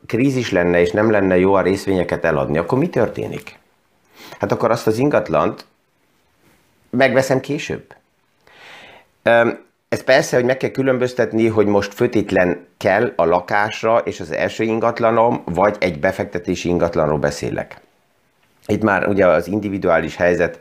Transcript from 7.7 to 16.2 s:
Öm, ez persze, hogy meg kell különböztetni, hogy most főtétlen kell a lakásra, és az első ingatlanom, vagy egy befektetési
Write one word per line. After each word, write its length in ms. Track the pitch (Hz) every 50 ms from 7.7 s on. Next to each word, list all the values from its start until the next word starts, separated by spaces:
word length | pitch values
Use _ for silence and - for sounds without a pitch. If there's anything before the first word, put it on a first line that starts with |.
| 76 - - - - - _ _ _ _ _ _ _ _ _ _ - - - - - - - - - - _ _ _ _ -
Öm, 360 | 113 117 117 117 117 - - - _ _ _ _
ez 160 | _ 117 110 -
persze, 320 | - 127 147 156 - -
hogy 100 | 127 120
meg 120 | 123 127
kell 120 | - 135 113
különböztetni, 800 | - 135 131 135 131 120 123 123 - - 113 110 110 110 113
hogy 180 | 113 107 110 101
most 280 | 101 104 101 98 - -
főtétlen 720 | - 123 120 - 107 98 - 95 95 90 90 85 - - - _
kell 360 | - - 101 92 107 120 117 -
a 100 | - 85
lakásra, 720 | 82 87 90 - - 107 104 104 107 - - 110 113 113
és 220 | 117 - 101 98 -
az 120 | 92 78
első 320 | - - 85 101 - - 110
ingatlanom, 800 | 110 110 113 110 117 117 - 117 113 117 113 113 120 123 - -
vagy 300 | - 82 85 98 104 104 -
egy 200 | - 92 80 71
befektetési 720 | 71 95 92 -